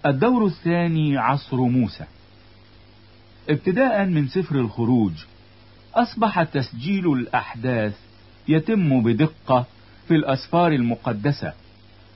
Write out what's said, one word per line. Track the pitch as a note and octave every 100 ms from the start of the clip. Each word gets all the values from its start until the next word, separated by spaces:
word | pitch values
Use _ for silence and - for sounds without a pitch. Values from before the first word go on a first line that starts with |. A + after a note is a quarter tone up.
| D3
الدور | C3+ A3 B3+ G#3
الثاني | - E3+ E3+ E3+ D#3+ D3+ C#3
عصر | A#2 C#3 - B2+
موسى. | B2+ B2+ A2 - - - - - - - - - - - - - - - -
ابتداء | D3 F#3+ F#3 C4 G#3+
من | G3 D#3 C3+
سفر | F#3+ E3+ C#3
الخروج | A2+ A2 A#2 B2+ G#2 D#2 - - - - - - -
أصبح | - A#3+ - A3 F#3
تسجيل | D#3 C#3+ B2 A#2 D3 G3 F3+
الأحداث | C3 A#2 B2 - A#2 B2 A#2+ G#2+ G2 - - - - -
يتم | D#3 D#3+ A3 D#3+ C3
بدقة | A2+ A2 D#3 - - B2+ B2 - - - -
في |
الأسفار | E3 D3 C3+ - E3+ F3
المقدسة، | C#3+ A#2+ A#2 B2+ G#2 A2+ C#3+ D#2 - - - - - -